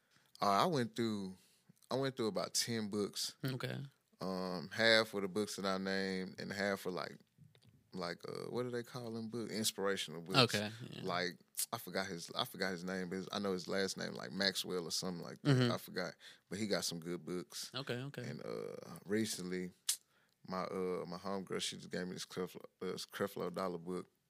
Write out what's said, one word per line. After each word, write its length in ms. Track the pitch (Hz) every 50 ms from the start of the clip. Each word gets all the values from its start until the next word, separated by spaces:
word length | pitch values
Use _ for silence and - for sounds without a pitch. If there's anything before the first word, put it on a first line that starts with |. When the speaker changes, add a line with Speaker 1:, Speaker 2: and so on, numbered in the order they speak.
| _ _ _ - _ _ - - 101
Speaker 1:
uh, 80 | 101
I 160 | 98 98 127
went 280 | 185 170 135 120 107 -
through, 400 | - 117 113 107 101 98 95 92 92 - _ _ _ _ - _ _ _ _
I 40 | 117
went 240 | 131 135 135 127 -
through 80 | 117
about 260 | 107 92 90 85 - -
ten 360 | - - - 117 113 110 101
books. 440 | 101 104 101 - - - - - - - -
Speaker 2:
Okay. 360 | 135 131 123 - 127 127 131 139 139 - _ _ _ _ _
Speaker 1:
Um, 480 | - 92 95 92 92 92 90 87 73 - -
half 400 | - 113 113 113 110 113 110 -
were 80 | 101 98
the 60 | 98
books 280 | 90 107 104 - -
that 80 | - 95
I 140 | 95 95 95
named, 560 | 95 95 95 98 95 95 95 92 92 - - -
and 140 | 90 92 98
half 320 | 101 98 101 98 98 -
were, 60 | 95
like, 260 | 90 82 - - - - - _ _ - - - - - - - - - _ _ -
like, 240 | 92 87 87 85 - - -
uh, 220 | 50 50 50 50
what 120 | - 117 123
do 60 | 123
they 120 | 120 120 117
call 280 | - - 123 123 113
them 180 | 113 117 113 110
books? 240 | 113 120 110 95 87
Inspirational 680 | 104 113 - - - 98 98 98 92 - - 76 82
books. 340 | 85 90 95 139 123 - -
Speaker 2:
Okay, 140 | 104 104 104 110 113 127 - -
yeah. 80 | - -
Speaker 1:
Like, 340 | 92 90 87 90 90 85 - - _ _ - - - -
I 60 | 113
forgot 280 | - 90 87 95 95
his, 240 | 98 92 85 82 - -
I 80 | - 123
forgot 260 | - - 90 95 92 95
his 120 | 85 87
name, 240 | 92 95 95 92 87
but 80 | 90
his, 120 | 95 90 - -
I 60 | 104
know 140 | 101 101 95
his 140 | 90 85 92
last 280 | 92 98 98 92 - 90
name, 160 | 90 87 80
like, 180 | - - 62 73
Maxwell 520 | 95 98 98 92 - - 87 90 90 85
or 40 | 80
something 340 | - - - 92 92 85 -
like 140 | - 65 - -
that. 120 | 143 135
Speaker 2:
Mm-hmm. 160 | 127 127 120 92
Speaker 1:
I 60 | 92
forgot. 340 | - - - 90 90 80 - - - - - - _ _
But 100 | - 98
he 80 | 110
got 180 | 101 95 87 87
some 140 | - 85 85
good 240 | 80 87 87 82 78
books. 460 | 80 90 90 82 - - - - - -
Speaker 2:
Okay, 180 | 127 135 - 120
okay. 280 | 123 131 143 147 - 120
Speaker 1:
And, 180 | - 76 71
uh, 500 | - 55 57 57 52 50 50 - - - - - -
recently, 640 | - 101 110 113 107 - - 90 90 90 92 92 90 - - _ - - - - _ _ _ _ _ _ _ - -
my, 140 | 92 92 90
uh, 420 | - - 95 92 92 90 85 76
my 100 | 85 87 87
homegirl, 420 | 95 95 98 98 92 - 92 92
she 160 | - - -
just 140 | 95 92 92
gave 160 | - 90 90
me 80 | 90 92
this 100 | 90 -
Creflo, 300 | - - 92 92 87 - - - - _ _ 92
uh, 40 | 92 90
this 140 | 90 -
Creflo 460 | - - - 104 98 - 90 90 90 87
Dollar 240 | 90 95 95 87 85
book 280 | 82 87 90 90 82 - _ _ _